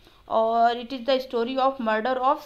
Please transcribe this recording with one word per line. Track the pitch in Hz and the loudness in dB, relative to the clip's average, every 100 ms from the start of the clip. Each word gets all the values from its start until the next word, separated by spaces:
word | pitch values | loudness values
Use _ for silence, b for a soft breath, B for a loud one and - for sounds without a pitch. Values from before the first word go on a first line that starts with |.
| b b - | b b -4
और | 220 226 233 233 240 | 0 2 4 2 2
it | 233 | -8
is | 269 233 | -8 0
the | 262 | 0
story | 254 240 233 262 | 0 -4 -2 0
of | 262 269 | 0 0
murder | 220 214 233 254 | -2 0 0 0
of | 254 302 | 2 0